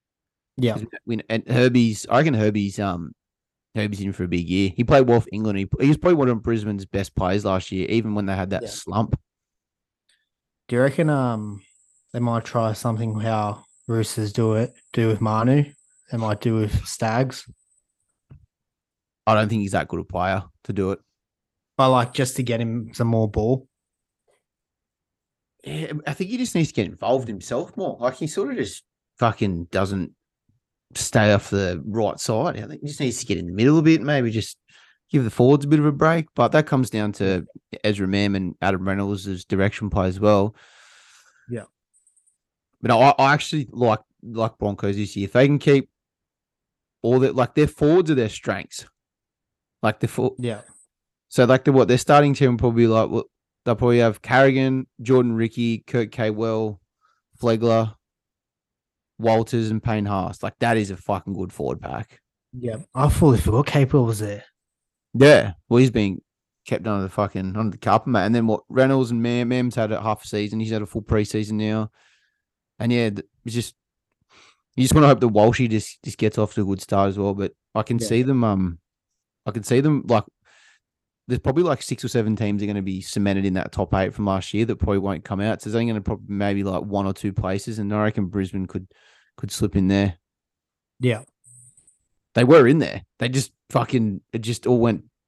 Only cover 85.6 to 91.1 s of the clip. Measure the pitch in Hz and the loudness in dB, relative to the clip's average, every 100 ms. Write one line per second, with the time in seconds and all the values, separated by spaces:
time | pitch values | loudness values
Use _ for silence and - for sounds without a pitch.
85.6 | 107 113 117 110 98 104 98 101 101 101 | -4 -4 -2 -4 -6 -8 -8 -4 -2 -2
86.6 | 98 92 104 101 98 95 104 98 95 95 | -2 -4 -4 -4 -4 -4 -6 -4 -4 -6
87.6 | - 110 101 104 107 110 92 101 92 98 | -6 -8 -4 0 0 0 -4 -4 -4 -6
88.6 | 92 98 92 _ _ _ _ - 101 - | -8 -8 -12 _ _ _ _ -14 -10 -4
89.6 | 104 101 95 98 98 87 _ _ _ _ | -2 2 2 2 0 -4 _ _ _ _
90.6 | _ _ _ - 127 | _ _ _ -4 -2